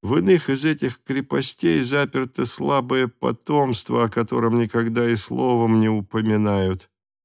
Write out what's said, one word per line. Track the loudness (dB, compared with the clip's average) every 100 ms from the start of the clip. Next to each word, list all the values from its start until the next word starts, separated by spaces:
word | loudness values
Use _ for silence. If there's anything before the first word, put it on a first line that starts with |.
В | 0 2
иных | 4 4 4
из | 0
этих | 0 0 -4 -6
крепостей | -6 -6 -2 -4 -4 -2 2 2
заперто | 2 0 0 -2 -4 -4 -6
слабое | -4 0 0 0 0 -2
потомство, | -2 -4 -4 -2 0 0 -2 -4 -2
о | 0
котором | -2 -2 -2 0 0
никогда | 0 -2 -2 0 0
и | -2
словом | -4 -2 0 2 4 4
не | 2
упоминают. | 0 -4 -4 0 0 2 0 0 -4 -10 _ _ _